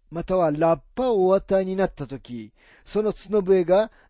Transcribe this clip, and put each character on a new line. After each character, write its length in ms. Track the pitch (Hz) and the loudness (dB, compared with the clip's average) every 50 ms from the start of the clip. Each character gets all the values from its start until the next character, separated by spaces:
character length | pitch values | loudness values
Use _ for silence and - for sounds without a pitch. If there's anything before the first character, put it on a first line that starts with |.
| _ _ | _ _
ま 120 | 151 165 165 | -12 -10 -6
た 140 | - 185 185 | -2 0 0
は 140 | 175 156 | 2 0
ラ 260 | 147 151 165 165 165 - | 0 2 2 2 2 0
ッ 40 | - - _ | -2 -10 _
パ 160 | - 254 254 | -4 -2 0
を 160 | 226 196 185 | 0 2 2
お 80 | 185 190 | 2 2
与 280 | 196 - - 196 190 | 2 2 0 0 0
え 40 | 190 | 0
に 100 | 185 190 | -2 -2
な 100 | 190 190 | -2 -2
っ 80 | - - | -4 -4
た 120 | - 143 | -10 -12
と 140 | 113 139 131 | -12 -12 -14
き、 340 | - - 120 117 107 107 _ _ _ _ - _ _ | -14 -14 -14 -14 -14 -14 _ _ _ _ -20 _ _
そ 160 | - - 202 | -6 -4 -2
の 100 | 214 214 | -2 -2
角 300 | - - - 175 208 208 | -4 -6 -8 -2 -2 -2
笛 240 | 185 185 190 190 175 | 2 2 2 2 4
が 260 | 165 180 202 220 220 - _ _ _ | 2 2 2 2 -2 -6 _ _ _